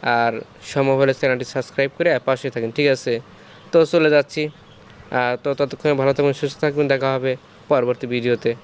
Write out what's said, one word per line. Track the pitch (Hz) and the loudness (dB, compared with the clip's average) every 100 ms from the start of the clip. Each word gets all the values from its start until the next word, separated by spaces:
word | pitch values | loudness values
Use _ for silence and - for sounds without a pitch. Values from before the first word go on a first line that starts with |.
আর | - 120 117 113 - - | 0 2 2 -2 -12 -20
সম্ভব | - - 135 | -8 -2 0
হলে | 135 135 | 2 2
চ্যানেলটি | 131 139 127 123 | 2 0 -2 -4
সাবস্ক্রাইব | 135 123 - 139 - | -8 -6 -4 -4 0
করে | 175 135 - | 0 0 0
পাশে | 131 135 | -2 -4
থাকেন, | 120 113 | -6 -6
ঠিক | 113 143 | 0 0
আছে? | 131 - 117 120 - - - - | 2 -2 -6 -6 -20 -20 -20 0
তো | 170 160 | 2 4
চলে | 170 156 | 4 4
যাচ্ছি, | 147 139 - 151 - - - - - - | 4 2 -4 -8 -8 -20 -20 -20 -20 -6
আহ, | 127 123 123 | -2 -2 -2
তো | 147 | -4
ততক্ষণে | 135 139 - 151 | -2 -4 -2 -2
ভালো | 139 135 | 2 0
থাকবেন, | 135 143 | 2 0
সুস্থ | 135 143 - | 0 -6 -2
থাকবেন, | 151 143 143 | -4 0 0
দেখা | 135 135 | 0 0
হবে | 135 131 127 - - - | -2 -2 -4 -8 -20 0
পরবর্তী | 143 120 123 123 | 0 2 -2 -2
ভিডিওতে। | 123 120 117 117 120 | -2 0 0 -2 -4